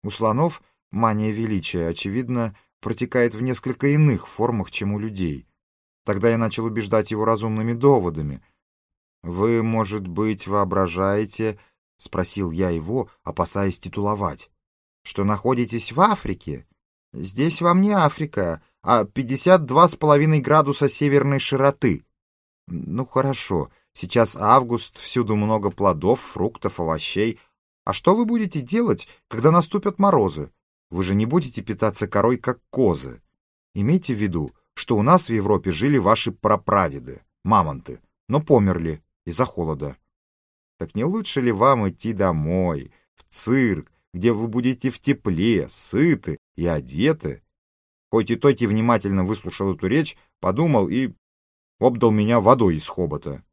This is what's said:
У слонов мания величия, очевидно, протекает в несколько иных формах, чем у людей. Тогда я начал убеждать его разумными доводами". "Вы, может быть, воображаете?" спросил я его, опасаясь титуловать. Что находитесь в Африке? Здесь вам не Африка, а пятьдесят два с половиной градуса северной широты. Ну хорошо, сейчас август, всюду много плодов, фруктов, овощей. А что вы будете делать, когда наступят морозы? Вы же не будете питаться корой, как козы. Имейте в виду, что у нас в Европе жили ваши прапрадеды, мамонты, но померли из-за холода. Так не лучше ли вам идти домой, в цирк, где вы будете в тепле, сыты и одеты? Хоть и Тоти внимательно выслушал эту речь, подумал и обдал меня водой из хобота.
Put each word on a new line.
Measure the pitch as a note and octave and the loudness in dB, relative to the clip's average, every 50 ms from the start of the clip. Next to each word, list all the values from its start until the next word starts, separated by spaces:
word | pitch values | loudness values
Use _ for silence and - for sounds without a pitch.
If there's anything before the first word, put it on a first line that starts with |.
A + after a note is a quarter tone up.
У | - G#2+ | -10 -10
слонов | G2+ - A2+ A2 A2 C3 D#3+ E3+ D#3 - _ _ _ _ _ _ | -6 -2 0 0 2 2 0 -2 -2 -6 _ _ _ _ _ _
мания | - G2 A#2 A2+ G#2+ G#2+ A2 A2 | -4 0 0 2 2 0 -2 -2
величия, | G#2+ G#2+ A2+ A2 G#2+ F#2+ D#2+ - - F2+ E2 E2 | -2 -2 -4 -2 -2 -4 -4 -4 -4 -4 -2 -4
очевидно, | E2+ - - G2 G2 A#2+ B2+ A#2+ B2+ B2 A#2 A2 G2 _ _ _ _ _ | -4 -6 -6 -4 -4 -4 -4 -4 -4 -4 -4 -4 -6 _ _ _ _ _
протекает | - A2 A2+ - B2 - - B2+ A#2+ A#2+ A2 | -8 -8 -4 -4 -6 -2 2 2 2 2 0
в | G#2+ | -2
несколько | B2 B2+ B2+ - - C3 B2+ _ - C#3+ | -4 -4 -4 -4 -4 -8 -6 _ 0 2
иных | C#3+ D3+ D#3 D3 A#2+ F2+ - - | 4 6 4 4 4 2 -4 -10
формах, | - - A2 A#2+ A#2+ G#2+ - - | -4 -2 0 0 0 -2 -4 -6
чем | - - G#2 G2 | -6 -6 -4 -4
у | G#2 G#2 | -4 -4
людей. | G#2 A2+ G#2 F#2+ F#2 E2 D2 C2 - _ _ _ _ _ _ _ _ _ _ _ _ | -6 -8 -6 -4 -4 -4 -4 -6 -12 _ _ _ _ _ _ _ _ _ _ _ _
Тогда | - G#2 G2 F#2+ A#2 | -4 -2 2 2 2
я | A#2 | 2
начал | A2+ A#2 A2 - - A2+ | 2 0 -2 -2 -4 -4
убеждать | A#2 A2 A2+ G#2+ G2 A2 A2 G2+ - | -4 -4 -4 -4 0 0 0 0 0
его | A2 G#2+ A2 | -2 -2 0
разумными | A2 A2+ G#2 A2 A2+ A2 A2 A2 A2+ | 0 0 0 0 -4 -2 -2 -2 -4
доводами". | A#2 A#2 B2 C#3 C#3 A#2+ F#2 F2 D#2 D#2 D#2 C#2+ C2+ C2 _ _ _ _ _ _ _ _ _ _ _ _ _ _ _ _ | -4 2 4 6 6 6 2 0 -4 -4 -6 -8 -8 -10 _ _ _ _ _ _ _ _ _ _ _ _ _ _ _ _
"Вы, | - E2+ F2 F2+ G#2 A2+ A#2 A#2 | -12 -10 -4 0 0 2 2 2
может | A2 A2+ A2+ A2 A2 F#2+ G#2 A2 F#2+ | 0 0 0 -2 -2 -2 -4 -8 -8
быть, | F2+ E2+ E2+ G#2+ A2 A2 G2 - | -8 -4 -2 -2 -2 -2 -4 -6
воображаете?" | F#2+ G2+ G#2 G2+ F#2 F#2+ G2 G2 F2 E2 F2+ F#2+ G2 G2+ G#2 A2 G#2 - - A2 A2 G#2 G2+ _ _ _ _ _ _ _ | -2 0 0 0 2 2 0 0 0 0 -2 0 0 0 0 -2 -4 -6 -4 -4 -4 -4 -6 _ _ _ _ _ _ _
спросил | _ - - - F2+ F2+ - - G#2 G2 F2 | _ -18 -6 -4 -4 -4 -4 -4 -4 -4 -4
я | D#2+ E2+ F#2+ F2+ | -2 -2 -2 -2
его, | E2+ E2 D#2 F2 A2+ C3+ G#2+ - _ _ | -2 -4 -4 -4 -4 -4 -4 -6 _ _
опасаясь | _ D#2+ D#2 - F2 - - G2+ G2 G2 F2+ - | _ -12 -4 -4 -4 -2 -2 -2 -2 -2 -4 -6
титуловать. | - F2+ - G#2 G2+ G2+ G#2+ G2+ G2+ E2+ C#2 - - _ _ _ _ _ _ _ _ _ _ _ | -10 -10 -8 -4 -2 -2 -2 -2 -4 -6 -6 -8 -16 _ _ _ _ _ _ _ _ _ _ _
Что | _ - - - G2 | _ -12 -6 -2 0
находитесь | G2+ G#2 G2 - A#2+ C3 A#2+ A#2+ A2+ A#2+ A#2 - - | 0 0 0 0 0 0 0 -2 -2 -4 -6 -6 -4
в | A#2 C#3 | 0 2
Африке? | F#3 G#3+ G#3 - - - F#2+ - - D#2+ C#2+ B1 - _ _ _ _ _ _ _ _ _ | 2 2 2 0 -2 -8 -8 -8 -8 -10 -10 -10 -12 _ _ _ _ _ _ _ _ _
Здесь | - - D#2 F#2+ F#2+ A2 C#3+ E3 D#3 - | -14 -12 -12 -10 -4 -2 -2 0 0 0
вам | E3+ F3 F3 F#3 | 2 4 4 6
не | G3 G#3 | 4 4
Африка, | G#3 G3 D#3+ D3 - - D#3 D3 - - F#2+ E2+ E2 D#2+ _ _ _ _ | 4 4 2 2 0 -2 -8 -6 -4 -2 -2 -2 -4 -6 _ _ _ _
а | - - B2 A#2 G#2 | 0 2 2 4 2
пятьдесят | G2 _ C3+ C3+ A#2 C3+ B2+ - F3+ F#3 F#3 D#3 | 0 _ -6 -4 -4 -4 0 6 6 6 6 6
два | A#2+ B2+ D3+ F3 E3 | 2 4 6 6 4
с | - | 4
половиной | - - D3+ D3 C#3+ D3+ D#3 D#3 D3+ | 0 2 4 4 6 6 4 4 2
градуса | B2+ C#3 D3 D#3 D3 C#3 C#3 - D3 C3+ | 4 4 4 4 4 2 0 0 0 0
северной | - - D3 C#3+ C#3 C#3+ C3 C#3 C#3 C#3 | 0 0 0 4 4 4 4 4 0 0
широты. | - - C#3+ B2+ C3+ C#3 C#3 _ - A#2 E2+ C#2+ _ _ _ _ _ _ _ _ _ _ _ _ _ - | -2 -2 0 2 2 2 2 _ 2 0 0 0 _ _ _ _ _ _ _ _ _ _ _ _ _ -12
Ну | F2 E2+ - - D#2+ A#2 C3 | -10 -10 -8 -6 -6 -6 -8
хорошо, | - - C3 C3 C#3 C3+ - - - G2 E2+ C#2 - _ _ _ _ | -2 -2 0 0 0 -2 -4 -4 -4 -2 -2 -2 -4 _ _ _ _
сейчас | _ - - F2+ - A#2+ A2+ - - | _ -12 -10 -2 2 2 2 2 0
август, | - G#2+ G#2 A#2+ C3+ B2+ A#2 A#2+ A#2 - - _ - | -2 4 6 6 6 6 2 -4 -6 -6 -10 _ -14
всюду | - - - B2+ A#2+ G2+ A2 | -12 -4 -2 -2 0 0 0
много | G#2 G#2 G#2+ A2 G#2+ G2+ G2+ | 0 2 0 0 0 0 -2
плодов, | - - G2+ G2 F2+ D#2 E2+ F#2+ B2 B2+ | -2 2 2 2 2 2 2 2 2 2
фруктов, | - - - - F2+ E2+ - - - G2 - - | -2 -12 -6 -4 -4 -4 -4 -4 -6 -6 -4 -2
овощей. | E2+ D#2+ D#2+ D#2 - - - F#2+ G#2+ A#2 A2 _ _ _ _ _ _ _ _ _ _ | -2 -2 -2 -4 -4 -6 -2 -2 -2 -2 -2 _ _ _ _ _ _ _ _ _ _
А | - | -6
что | - - - E3+ F#3+ | -6 0 2 2 4
вы | A3+ A#3+ | 4 2
будете | A3 A#3+ A3+ A3 F3+ - D#3 | 0 0 -2 -2 -2 -4 -6
делать, | B2+ A#2+ E3+ A3+ A#3+ G#3 G2+ - - _ - _ _ _ | -6 -2 -2 0 0 0 0 -2 -4 _ -18 _ _ _
когда | - A2+ A#2 D#3 | -8 2 4 4
наступят | D#3+ F3 E3 - - G#3 - G#3+ - - | 6 4 2 2 -2 -2 -2 -2 0 2
морозы? | G3 G3+ F#3 C#3 G#2 F2+ C#2+ D2+ C#2+ - _ _ _ _ _ _ _ _ | 2 4 4 4 2 0 -2 -4 -10 -10 _ _ _ _ _ _ _ _
Вы | - F2 | -4 -4
же | F#2+ F2+ G2 | -2 0 0
не | G#2 A2 | 0 0
будете | A#2 D3 F3 D3 B2+ - - | 2 0 0 0 -2 -10 -12
питаться | F#2+ - G#2+ F2+ - G#2+ G2+ - G#2+ | -8 -8 -4 -2 -2 -2 0 -2 -6
корой, | G2 - G#2 G2+ A#2 B2+ | -2 0 2 2 2 0
как | B2 - B2+ A#2+ _ _ _ | 0 -2 -6 -6 _ _ _
козы. | - B2+ C3 G2+ E2 C#2 C2 C2+ A#1 G#1 _ _ _ _ _ _ _ _ _ _ _ | -2 2 2 2 2 0 -4 -12 -14 -16 _ _ _ _ _ _ _ _ _ _ _
Имейте | - G2+ A#2+ E3 F#3 F3 - B2+ | -2 0 2 2 0 0 -2 -2
в | G#2 | -2
виду, | G#2+ G2+ E2+ E2+ D2 C2+ _ _ _ _ _ | -2 -2 -2 -2 -4 -6 _ _ _ _ _
что | - - - A#2+ | -16 -4 0 0
у | G#2 | 2
нас | G#2 C3 F3+ F3+ - - | 4 4 4 2 2 0
в | |
Европе | A#2 A2 G2 G2 G#2 F#2 - F#2+ | -2 -2 0 2 0 0 0 -2
жили | E2+ D2+ G#2 C#3+ D3 C3 | -2 0 0 2 2 2
ваши | F#2 G2 A2 - - A2 | 4 2 2 2 0 -6
прапрадеды, | F#2+ _ - G#2 G#2 G2+ - - - G2+ F#2 D#2+ C#2 C#2 B1 C2 C2 C2+ _ _ _ _ _ | -6 _ 0 0 0 0 0 0 2 2 2 0 -4 -8 -14 -16 -18 -18 _ _ _ _ _
мамонты, | F2+ A2 G2+ F2+ D2+ C#2+ B1+ - - B1+ - _ _ _ _ _ - | 2 2 2 2 0 -4 -10 -12 -16 -16 -16 _ _ _ _ _ -4
но | A#2+ D3 | -2 -2
померли | D3+ - D3 A#2+ G2+ G2 F2+ E2+ E2 E2 D#2 D2+ _ _ _ _ _ | 2 4 4 4 4 2 0 0 -2 -4 -6 -8 _ _ _ _ _
из-за | - E2 - B2+ | -10 -2 -2 -2
холода. | A#2+ - - E2+ D#2+ D#2 C2+ C#2+ C#2+ B1+ _ _ _ _ _ _ _ _ _ _ _ _ _ _ _ _ _ | -2 -2 -6 -4 -4 -4 -6 -6 -10 -10 _ _ _ _ _ _ _ _ _ _ _ _ _ _ _ _ _
Так | E2+ - _ | -12 -8 _
не | G#2 A#2 | -4 -2
лучше | D#3+ F#3+ A3+ G#3 - - C#3+ | -2 -2 -4 -6 -4 -4 0
ли | B2 B2 | 0 0
вам | A2+ F#2+ A2+ C3+ C#3 A#2+ G#2 F#2+ | 2 4 4 4 4 4 2 -2
идти | - _ - A2+ | -2 _ -6 -6
домой, | A2 F#2+ G2+ F#2 E2+ D#2 D2+ D#2 F2 F#2 F#2 F2+ D#2+ C#2 C2+ - _ _ _ _ _ | -2 0 0 2 2 0 -2 -2 0 0 0 0 -2 -4 -8 -12 _ _ _ _ _
в | _ - _ | _ -20 _
цирк, | - - - A2 B2 C3+ C3 A#2 F#2+ D#2 D2+ _ _ _ _ _ - | -10 -8 -2 0 2 2 2 0 0 -2 -6 _ _ _ _ _ -10
где | F2+ F2+ A#2 | 0 0 0
вы | A#2 G#2 A2+ A#2 | 0 0 -4 -4
будете | G#2 B2 A#2+ B2+ C3 - - C3+ | -4 -2 -2 -2 -2 -2 -4 -6
в | A#2+ - | -6 -4
тепле, | _ - C#3 - _ G#2 F2+ D#2 F#2+ A#2 A#2 F#2 C2+ - | _ -2 -2 -2 _ -4 -2 0 2 2 2 0 -2 -4
сыты | - - - - - G#2+ D3+ E3+ D3+ - - - D2+ - _ _ _ | -10 -12 -12 -4 0 2 2 2 2 0 -2 -8 -10 -10 _ _ _
и | - E2 | -4 -2
одеты? | F2 E2 D2+ B1+ B1 C2 D#2 G#2+ D3 D#3+ D#3 - D2+ C2 - _ _ _ _ _ _ _ _ _ _ _ _ _ _ | -2 -2 -2 -6 -8 -4 -2 0 0 0 -2 -4 -10 -10 -10 _ _ _ _ _ _ _ _ _ _ _ _ _ _
Хоть | - A2+ G#2+ F#2+ | 0 0 0 0
и | A#2 | -2
Тоти | A2+ - C#3+ C#3 - A#2+ | 2 2 2 2 2 0
внимательно | G#2 G#2 A2 A2+ A#2+ A#2+ G#2+ F#2+ G2+ G2 G2 F#2 | 0 0 0 2 2 0 0 0 0 0 0 0
выслушал | F#2 A2 - - F2+ - - G2 G2 F#2 | 0 -2 -6 -6 -12 -6 -4 -2 -2 -2
эту | D2+ - | -2 -2
речь, | F#2 A#2 D3+ D#3 D3+ - _ _ _ _ _ | 0 0 0 0 -2 -8 _ _ _ _ _
подумал | - F2+ F#2+ A#2 D#3+ E3+ D3 A2 G2 D2+ | -4 -2 0 0 0 2 2 2 2 0
и | E2 B2 C3 A#2+ - _ _ _ _ _ _ _ _ _ _ _ _ _ | -2 -4 -4 -4 -8 _ _ _ _ _ _ _ _ _ _ _ _ _
обдал | - B2+ B2 A#2 A#2+ A#2 | -2 -2 0 2 2 2
меня | G#2+ G#2+ G#2 G#2+ A#2 A#2 | 2 2 2 2 0 2
водой | F#2+ G#2+ B2+ B2 A2+ F#2+ E2 | 4 4 4 6 4 2 2
из | D#2 - - | 0 -4 -8
хобота. | - - F2+ D#2 D2 D2 - D2 C#2 C2 _ _ | -6 -4 -4 -4 -4 -8 -8 -10 -12 -12 _ _